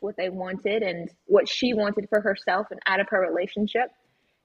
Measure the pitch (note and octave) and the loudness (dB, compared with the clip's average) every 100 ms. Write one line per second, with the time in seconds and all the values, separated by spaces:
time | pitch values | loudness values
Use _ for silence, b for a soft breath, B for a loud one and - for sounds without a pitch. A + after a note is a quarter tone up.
0 | G3+ G#3 F#3 F#3 F#3 F#3+ G3+ A3 G3 F3 | -8 -4 -4 -4 -8 -4 -2 0 -2 -4
1 | E3+ - - G3+ - - B3 A3 G#3 G#3 | -10 -14 4 4 4 0 0 2 0 -2
2 | G3+ G#3 G#3 G3+ - F#3 G#3+ - - F#3+ | 0 0 2 0 0 -2 -2 -6 -2 0
3 | G3+ G3+ F3+ E3+ F#3+ - G#3 A3+ B3 - | 2 0 2 0 -2 -2 -2 0 -2 -6
4 | _ _ _ _ | _ _ _ _